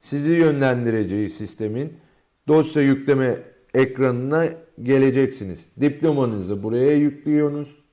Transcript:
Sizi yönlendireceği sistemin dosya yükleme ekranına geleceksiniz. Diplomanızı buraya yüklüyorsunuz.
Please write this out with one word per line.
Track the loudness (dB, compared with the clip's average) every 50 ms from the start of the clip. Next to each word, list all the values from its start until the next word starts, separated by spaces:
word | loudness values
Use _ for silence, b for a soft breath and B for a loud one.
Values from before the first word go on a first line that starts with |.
Sizi | _ -8 -8 -4 0 0
yönlendireceği | 2 4 4 4 4 2 2 0 0 0 0 0 0 0 -2 -2 -2 -4 -4 -4
sistemin | -6 -10 -14 -14 -10 _ -8 -6 -6 -6 -8 -10 -12 b b b b b b b b _ _ 2
dosya | 2 2 2 2 0 2 2
yükleme | 2 2 2 2 0 0 2 2 0 -2 -4 -8 -18 _ _ _ _ _
ekranına | 0 0 0 0 -2 -2 0 0 -2 -4 -2 -2 0 0 -2 -4 -8 -20 _ _ -12 -2
geleceksiniz. | 0 2 4 4 4 4 2 0 0 -2 -6 -12 -12 -12 -14 -16 _ _ -2
Diplomanızı | -2 -2 -2 0 -2 0 0 0 0 -2 -2 -4 -6 -6 -6 -6 -6
buraya | -4 -2 0 2 2 2
yüklüyorsunuz. | 2 2 0 -2 -4 -4 -2 0 0 0 0 -2 -6 -10 -12 -16 _ _ _